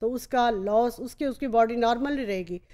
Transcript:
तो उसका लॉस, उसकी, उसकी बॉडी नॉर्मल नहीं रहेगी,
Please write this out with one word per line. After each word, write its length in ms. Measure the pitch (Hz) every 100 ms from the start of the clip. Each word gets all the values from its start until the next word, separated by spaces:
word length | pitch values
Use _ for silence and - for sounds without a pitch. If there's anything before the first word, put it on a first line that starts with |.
तो 100 | 226
उसका 380 | 254 - 254 240
लॉस, 500 | 214 196 214 240 233
उसकी, 260 | 254 - 285
उसकी 220 | 240 269
बॉडी 280 | 233 226 240
नॉर्मल 400 | 233 240 285 285
नहीं 100 | 226
रहेगी, 360 | 190 175 180 _